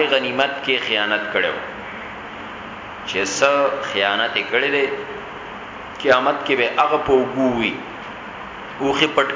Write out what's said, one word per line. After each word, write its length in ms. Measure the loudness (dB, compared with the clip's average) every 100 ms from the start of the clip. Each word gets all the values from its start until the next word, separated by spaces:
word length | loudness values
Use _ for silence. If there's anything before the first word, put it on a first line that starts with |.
| 4
غنیمت 420 | 2 2 0 0 0
کې 140 | -2 -2 0
خیانت 360 | 0 2 0 0
کړو، 240 | 0 0 -2 -8 -10 -12 -12 -12 -12 -14 -14 -14 -14 -14 -12 -12 -10 -4
چې 140 | -2 -2
څه 260 | 4 4 6 2 0
خیانت 520 | -2 2 2 2 0 -2
یې 100 | 0
کړي 240 | 2 2
دی، 160 | 2 0 -2 -8 -10 -12 -12 -14 -14 -14 -14 -14 -2
قیامت 420 | 4 6 4 0 0
کې 80 | 2
به 120 | 2 2
هغه 200 | 2 2
په 160 | 4
اوږو 360 | 4 4 2 2 2
وي، 160 | 0 -2 -8 -12 -12 -12 -12 -12 -12 -12 -12 -2
اوښ 220 | 0 2
یې 80 | 2 4
پټ 140 | 2